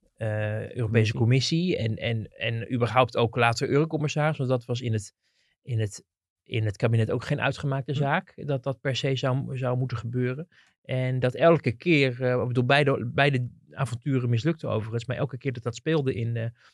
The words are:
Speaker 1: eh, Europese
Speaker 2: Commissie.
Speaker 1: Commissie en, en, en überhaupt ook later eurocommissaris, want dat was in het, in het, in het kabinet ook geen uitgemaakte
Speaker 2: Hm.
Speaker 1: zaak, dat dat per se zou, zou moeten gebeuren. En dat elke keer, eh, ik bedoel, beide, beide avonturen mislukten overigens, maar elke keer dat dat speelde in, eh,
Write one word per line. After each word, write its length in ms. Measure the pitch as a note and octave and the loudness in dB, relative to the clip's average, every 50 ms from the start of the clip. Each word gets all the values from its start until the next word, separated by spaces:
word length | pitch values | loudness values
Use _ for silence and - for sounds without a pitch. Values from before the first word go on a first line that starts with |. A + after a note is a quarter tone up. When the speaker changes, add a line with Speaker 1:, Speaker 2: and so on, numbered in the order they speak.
| _ _ _ | _ _ _
Speaker 1:
eh, 540 | - A2+ A2 G#2+ G#2+ G#2+ G#2+ G#2+ G#2+ A2 - - | -6 -4 -2 -2 -2 -2 -2 -2 -4 -6 -6 -6
Europese 380 | - A#2+ G2+ A2 A#2+ G#2+ G#2 A2+ | -4 -2 2 4 4 4 4 4
Speaker 2:
Commissie. 60 | C3 | 2
Speaker 1:
Commissie 580 | A#2 A2+ B2 C3+ B2 - D#3+ E3 F3 F#3 - | 4 4 4 4 4 2 0 0 2 0 0
en, 200 | - A2 A2+ A2 | 0 0 -2 -2
en, 320 | - - A#2 A#2 A2+ G#2 - _ - | -2 -2 -2 -2 -2 -4 -8 _ -6
en 340 | - A2+ A#2 A2+ A2+ - B2 | -6 -4 -4 -4 -4 -2 0
überhaupt 440 | A#2+ A#2 G#2+ G#2+ B2+ B2+ A#2 - | 0 0 2 4 4 2 4 4
ook 200 | A2 A#2+ G#2+ - | 0 0 2 2
later 320 | B2 A#2+ A#2 A#2 - C#3+ B2 | 2 2 2 2 0 0 2
eurocommissaris, 680 | A#2+ C#3 D#3+ D#3+ D#3+ D3 D3 D3 - D3+ D3 D#3 D#3 - | 2 2 2 2 0 -2 -2 -2 -2 0 0 0 0 -2
want 100 | C#3 B2 | -2 0
dat 140 | B2+ B2 A#2+ | 0 -2 -2
was 160 | - B2 A#2+ | -4 -6 -4
in 120 | A#2+ A#2+ A2 | -2 -2 -2
het, 220 | A2 G2+ - _ _ _ _ _ _ _ _ _ _ _ | -2 -4 -6 _ _ _ _ _ _ _ _ _ _ _
in 180 | - B2 A2 | -4 -2 -2
het, 240 | A2 G2+ - - - _ _ _ _ _ _ _ _ | -2 -2 -4 -10 -20 _ _ _ _ _ _ _ _
in 220 | - - A#2 G#2+ | -6 -4 -2 -2
het 120 | G#2+ G2+ | -2 -2
kabinet 340 | - - B2 A#2 A2+ A2 F#2+ | 0 0 2 4 4 2 2
ook 140 | E2+ B2+ - | 0 -2 -2
geen 160 | - D3 C#3 | -2 -2 0
uitgemaakte 520 | A2+ C3 C#3 - - C#3+ C3+ C3+ B2+ - C#3+ | 0 -2 -2 -2 -4 -4 -4 -4 -4 -4 -2
Speaker 2:
Hm. 60 | B2 | -2
Speaker 1:
zaak, 340 | C#3 C#3 D3 F3 G3 - - - - | 0 0 0 -2 -2 -6 -12 -12 -6
dat 160 | C#3+ C#3+ C3 - | -4 -4 -4 -2
dat 180 | C#3 C3 - | -4 -6 -4
per 160 | - C#3+ C3 | -4 -4 -4
se 200 | - - C#3+ C3+ | -2 -2 -2 -2
zou, 400 | B2 C#3+ C3+ B2+ C3+ B2+ A#2 C3 B2+ | 0 0 0 0 0 -2 -4 -6 -4
zou 200 | C3 B2 B2 B2 | -4 -2 -2 -2
moeten 180 | C3 B2+ A#2+ | -2 -4 -4
gebeuren. 520 | A2+ - A#2 A#2 B2 B2 B2 B2+ C#3+ E3+ - _ _ _ _ _ _ _ | -6 -6 -6 -4 -2 -2 -2 -2 -6 -10 -14 _ _ _ _ _ _ _
En 360 | - C3 B2+ B2+ B2+ B2+ B2+ | -6 -4 -2 -2 -2 -2 0
dat 140 | B2 B2 B2 | 0 0 0
elke 380 | - D3+ E3+ E3+ D3+ - B2+ A2 | 4 6 6 6 6 4 0 -2
keer, 500 | - - F3 E3+ D3 C#3 C3 A#2+ B2 C3 | -2 2 4 4 4 4 2 0 0 -2
eh, 180 | B2+ B2+ B2 | 0 0 0
ik 60 | - | 0
bedoel, 180 | B2 B2 B2+ B2 | 0 0 0 2
beide, 420 | B2 C#3 C#3+ D3+ C3+ C3+ - A2 | 4 4 4 4 4 2 0 -2
beide 420 | A#2+ - - C#3 D3 C#3 B2 B2 A2 - - _ _ | -4 0 2 2 2 2 0 -2 -4 -8 -14 _ _
avonturen 600 | - - C#3 B2 B2 A#2 - D3 C3+ C3 A#2+ A#2+ | -6 -4 -4 -4 -4 -6 -4 -2 0 0 0 0
mislukten 380 | A#2+ A2+ G#2+ D#3 E3 - - G#2+ | 0 0 0 0 -2 -2 -4 -4
overigens, 360 | G#2+ A2 G#2+ A2 G#2+ A#2 A#2 | -4 -4 -4 -4 -6 -6 -6
maar 120 | - B2 | -6 -4
elke 220 | - C#3 C3 - B2 | -4 -4 -4 -6 -6
keer 140 | - C#3 A#2+ | -6 -6 -6
dat 100 | B2 - | -6 -6
dat 120 | B2 A#2 | -8 -8
speelde 400 | - - D#3 D#3+ D#3+ C#3 C3 - | -6 -4 -2 0 0 0 -2 -2
in, 220 | G2 A#2 A#2 A#2 | -2 -2 -4 -4
eh, 100 | A2+ A2+ A#2 A#2 _ _ - | -4 -4 -6 -8 _ _ -20